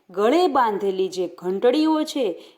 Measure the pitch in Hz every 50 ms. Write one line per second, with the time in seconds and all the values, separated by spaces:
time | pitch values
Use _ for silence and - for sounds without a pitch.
0 | _ - - 202 208 233 285 349 359 320 262 269 240 220 208 185 202 196 185 190
1 | 190 180 175 185 180 170 - - 180 180 190 196 233 247 254 311 311 311 311 311
2 | 302 302 - 294 247 190 165 - - - _